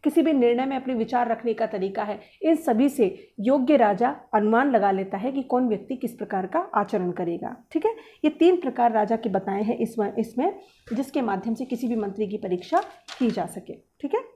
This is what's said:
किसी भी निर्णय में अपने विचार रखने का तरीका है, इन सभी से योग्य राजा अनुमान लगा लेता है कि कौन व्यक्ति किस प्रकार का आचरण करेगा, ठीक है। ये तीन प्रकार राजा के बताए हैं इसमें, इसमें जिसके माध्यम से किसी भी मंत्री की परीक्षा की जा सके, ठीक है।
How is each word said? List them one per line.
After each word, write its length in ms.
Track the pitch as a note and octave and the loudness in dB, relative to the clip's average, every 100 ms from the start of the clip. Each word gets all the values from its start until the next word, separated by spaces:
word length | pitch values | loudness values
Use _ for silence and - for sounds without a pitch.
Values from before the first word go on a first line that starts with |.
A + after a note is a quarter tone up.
किसी 180 | D4+ E4 | 2 2
भी 120 | D#4 | 4
निर्णय 320 | C#4+ A#3+ A#3+ C4 | 4 4 2 0
में 100 | C4 | -4
अपने 180 | C4 | -4
विचार 340 | B3 A3+ B3 A#3+ | -2 0 0 0
रखने 260 | A3+ A#3 | -2 -2
का 120 | A3 A3 | -2 -2
तरीका 380 | G#3+ F#3+ G3 | -2 -4 -4
है, 160 | G#3 G#3+ - _ | -6 -8 -12 _
इन 140 | D#4 D#4+ | 2 2
सभी 340 | - A3 C#4 | 2 2 2
से 440 | C#4 G3+ - - - | 2 0 0 -16 -4
योग्य 380 | G#3 C#4 B3+ D4 | 2 2 4 6
राजा 380 | A3 G3+ A#3 - - | 6 2 0 -2 -2
अनुमान 380 | A3 G#3 A3+ C#4 | 0 4 4 4
लगा 200 | A#3 G3 | 4 2
लेता 260 | F#3+ F#3+ G3 | 0 -2 -4
है 140 | A#3+ | -4
कि 120 | C#4 | -4
कौन 240 | C4 B3 B3+ | -2 0 0
व्यक्ति 280 | G3+ - B3+ | -2 -6 -8
किस 180 | A3+ | -8
प्रकार 340 | - G#3 G3 F#3 | -8 -6 -4 -2
का 120 | D#4+ | -4
आचरण 520 | - G#3+ G3+ G#3+ F3+ | 0 -2 0 -2 -2
करेगा, 440 | F3 F3 E3+ - - _ | -2 -4 -4 -8 -12 _
ठीक 140 | D#4+ G#4+ | -2 -2
है। 60 | A4+ - - D4+ | -4 -14 -2 -2
ये 40 | |
तीन 260 | D#4 E4+ F4+ | 4 4 4
प्रकार 360 | C4+ B3+ A#3+ | 0 0 2
राजा 240 | A3 G#3 A3+ | 2 0 0
के 140 | A3+ | 0
बताए 340 | F#3+ G3 G3 | -2 -2 -2
हैं 140 | G#3+ - | -2 -2
इसमें, 360 | A3 A3+ G3+ - | -2 -2 -4 -2
इसमें 440 | A3+ - E4 G4+ - _ - | -4 -2 -2 -2 -18 _ -8
जिसके 280 | A#3 C4+ D4+ | -6 -4 -2
माध्यम 320 | A#3 F#3+ A3 | -2 -2 -4
से 120 | A3+ B3 | -6 -4
किसी 220 | A#3 B3 | -4 -2
भी 80 | A#3 | -2
मंत्री 320 | G3+ G3 G#3 | -4 -4 -4
की 100 | G3+ | -4
परीक्षा 440 | F#3+ F3+ - E4+ - - - - | -4 -4 0 0 0 -14 -20 -2
की 120 | A#3+ | -2
जा 140 | G3+ D#3+ | 0 -6
सके, 280 | - - | -8 -14
ठीक 420 | - _ _ C#4+ A#4 | -18 _ _ -4 -4
है। 60 | A#4 | -6